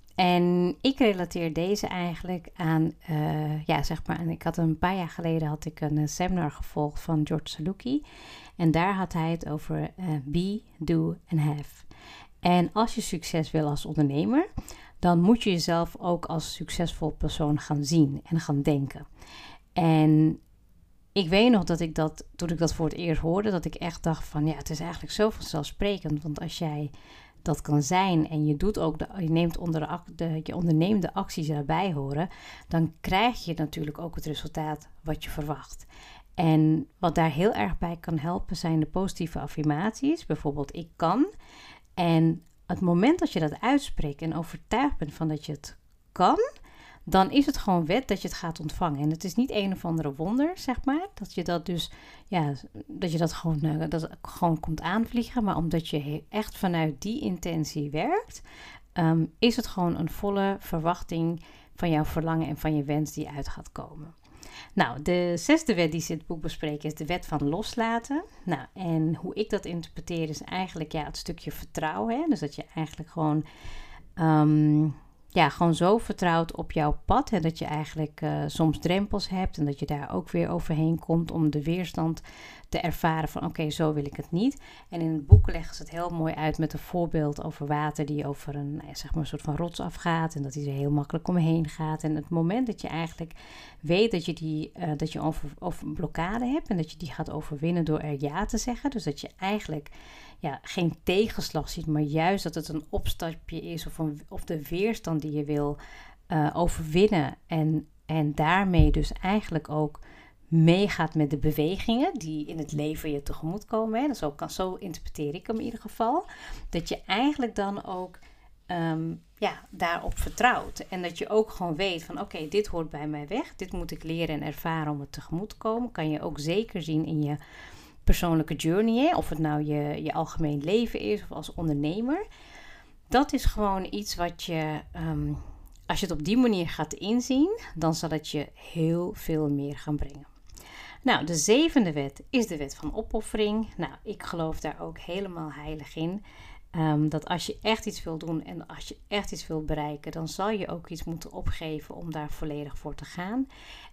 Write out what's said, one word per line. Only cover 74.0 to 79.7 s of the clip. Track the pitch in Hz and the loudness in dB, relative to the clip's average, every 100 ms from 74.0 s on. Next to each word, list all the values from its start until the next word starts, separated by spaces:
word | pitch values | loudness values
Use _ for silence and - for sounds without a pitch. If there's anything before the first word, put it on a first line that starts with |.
| - | -16
ehm, | - 160 156 151 151 151 151 151 131 - - - | 0 6 6 8 8 8 6 4 0 -14 -20 -4
ja, | 175 147 | 4 4
gewoon | - 170 | 6 4
zo | 151 175 220 | 6 4 4
vertrouwt | - 202 180 165 165 - | 2 0 2 4 2 -4
op | 160 | -4
jouw | 165 151 - | 0 2 0
pad, | - 214 294 | 4 2 4
hè, | 190 | 2
dat | 156 165 | 0 -2
je | |
eigenlijk, | - 151 151 160 151 - | -4 -4 -4 -4 -4 -2
eh, | 151 151 147 | -2 -2 -2
soms | - 160 151 | 2 2 2
drempels | 165 185 202 202 - | 2 2 2 -2 -2
hebt | 185 185 - | -2 -2 0
en | |
dat | 147 | -2